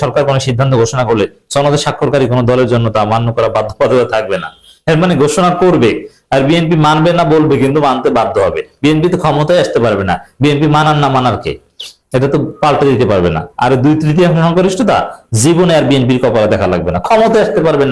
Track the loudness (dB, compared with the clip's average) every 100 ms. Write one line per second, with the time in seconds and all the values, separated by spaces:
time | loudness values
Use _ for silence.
0 | -2 -2 0 -2 -2 -2 0 2 0 -2
1 | -2 0 -2 -6 _ -2 0 0 -2 -4
2 | -2 0 0 0 0 0 2 0 0 -2
3 | -2 -2 -2 -2 -2 -2 -4 -2 0 2
4 | 0 -2 -4 -6 -6 -16 _ _ -2 0
5 | 0 0 0 0 0 2 2 2 2 0
6 | -8 -20 _ -2 0 0 0 0 2 2
7 | 2 2 2 2 2 0 0 0 0 0
8 | 0 0 -2 0 -2 -2 -10 _ 0 0
9 | 0 0 -2 -2 0 0 0 0 0 0
10 | -2 -4 -6 _ 0 0 0 2 2 0
11 | 0 0 0 -2 -6 -10 _ _ -16 -16
12 | _ -2 0 0 -4 -2 -2 2 2 2
13 | 2 2 0 -2 -8 -4 0 2 2 2
14 | 0 2 2 2 0 2 0 0 0 0
15 | -2 -12 _ -2 0 2 2 2 2 0
16 | 2 0 0 0 0 0 0 -2 -2 -6
17 | 0 0 2 2 0 0 0 0 0